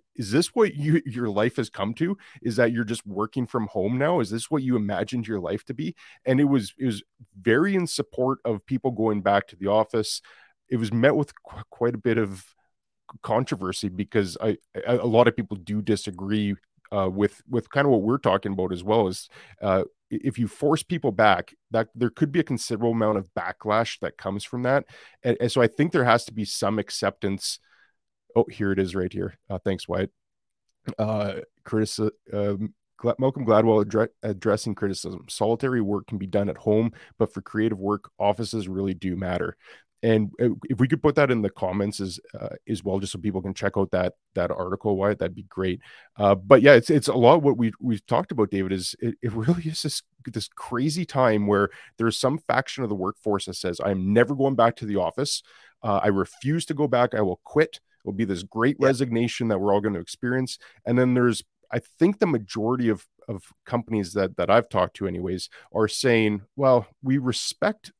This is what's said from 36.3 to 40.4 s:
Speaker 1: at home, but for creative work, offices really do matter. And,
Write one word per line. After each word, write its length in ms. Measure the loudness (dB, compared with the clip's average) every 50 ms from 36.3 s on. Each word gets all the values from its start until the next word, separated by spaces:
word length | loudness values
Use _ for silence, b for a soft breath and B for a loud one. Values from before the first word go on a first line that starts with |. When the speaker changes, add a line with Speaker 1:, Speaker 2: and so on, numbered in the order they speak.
| -2 -2 -2 -2
Speaker 1:
at 80 | -4 -4
home, 340 | -2 0 2 2 2 0 B B B B B -2
but 120 | -2 -2
for 100 | -2 -6
creative 380 | -12 -6 -2 0 0 0 0 -2
work, 300 | -2 -2 -2 -4 -6 -10 _ -2
offices 500 | 0 0 0 0 -4 -6 -6 -6 -6 -6
really 280 | -4 -4 -4 -4 -4
do 200 | -4 -4 -6 -4
matter. 420 | -4 -4 -4 -4 -4 -4 -6 -8 B B B B B B B _ _
And, 300 | 2 4 4 4 2 0 -2 -2